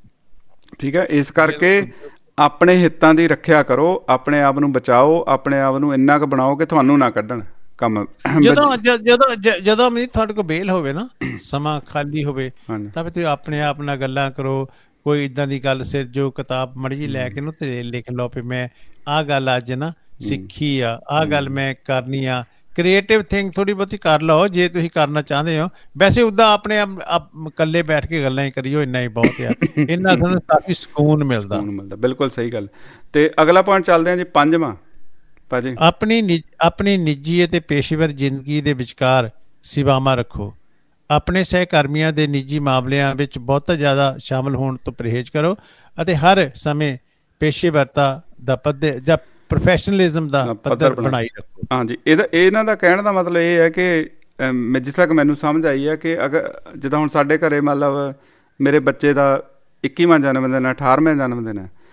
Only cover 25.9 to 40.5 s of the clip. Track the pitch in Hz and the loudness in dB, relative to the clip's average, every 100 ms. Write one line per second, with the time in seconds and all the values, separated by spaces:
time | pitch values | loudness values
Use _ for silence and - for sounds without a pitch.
25.9 | 139 196 240 226 202 220 208 208 214 202 | 0 2 4 2 4 4 2 0 -2 -2
26.9 | 190 - 170 - 151 156 - 160 165 156 | -6 -4 -4 -4 -12 -12 -4 0 0 0
27.9 | 151 - 160 135 131 139 135 131 147 139 | -2 -2 -2 -2 -2 -4 -4 -4 -2 -2
28.9 | 127 123 110 117 - 120 - - - 143 | -2 -4 0 0 0 -4 -2 -2 0 -2
29.9 | 170 185 175 175 185 - 156 190 170 - | 0 2 2 2 -2 2 0 0 -6 -4
30.9 | 147 147 151 143 117 98 101 104 101 101 | 0 2 2 2 -2 -2 -4 -4 -8 -10
31.9 | 98 123 127 139 127 117 117 98 - - | -4 -4 -2 -4 -2 -6 -6 -10 -14 -20
32.9 | - - 147 147 151 156 180 190 190 175 | -20 -2 2 2 4 6 6 4 2 4
33.9 | 170 165 180 180 151 151 165 147 98 - | 2 2 -2 0 2 4 2 0 -6 -16
34.9 | - - - - - - 127 127 127 170 | -18 -16 -16 -20 -20 -6 -4 -4 0 0
35.9 | - 214 226 208 165 - - 170 - 202 | 2 0 0 2 -2 -4 -2 -2 0 0
36.9 | 196 156 143 147 175 170 175 - 147 - | 0 0 -2 -2 0 0 0 -2 -2 -2
37.9 | 156 160 139 139 135 135 147 147 131 120 | 0 -2 0 -4 -4 -4 -2 -2 -4 -6
38.9 | - 131 131 110 - - - - - 139 | -2 0 2 0 -8 -20 -20 -8 -2 0
39.9 | 135 135 127 117 - 101 | 2 2 -2 -4 -8 -12